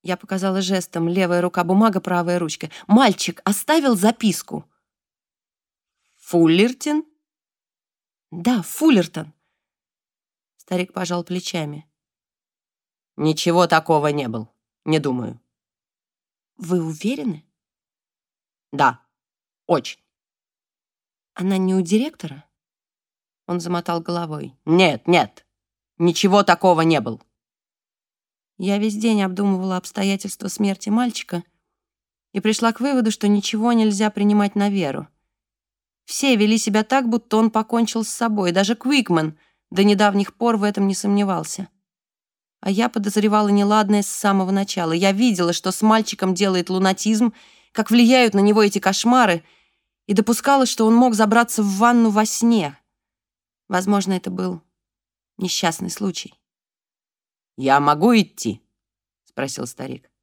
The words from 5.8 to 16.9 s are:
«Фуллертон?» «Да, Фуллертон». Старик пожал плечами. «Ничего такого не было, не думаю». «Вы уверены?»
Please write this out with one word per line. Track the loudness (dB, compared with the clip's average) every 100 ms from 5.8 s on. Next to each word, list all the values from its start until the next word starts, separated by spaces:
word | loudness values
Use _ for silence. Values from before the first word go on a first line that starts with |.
| _ _ _ _
«Фуллертон?» | -2 2 4 4 2 0 -4 -4 -4 _ _ _ _ _ _ _ _ _ _ _ _
«Да, | -6 -2 -2
Фуллертон». | -4 0 4 4 2 -6 -14 _ _ _ _ _ _ _ _ _ _ _ _ _
Старик | _ -6 -6
пожал | -8 -6 -6
плечами. | -6 -8 -6 -8 -8 -12 _ _ _ _ _ _ _ _ _ _ _ _ _ -4
«Ничего | -2 0 0 2 2
такого | 2 2 0 0
не | -2 -6
было, | -8 -12 _ _ _
не | -2 -2
думаю». | -2 -6 -8 -14 _ _ _ _ _ _ _ _ _ _ _ _
«Вы | -4 -4
уверены?» | -4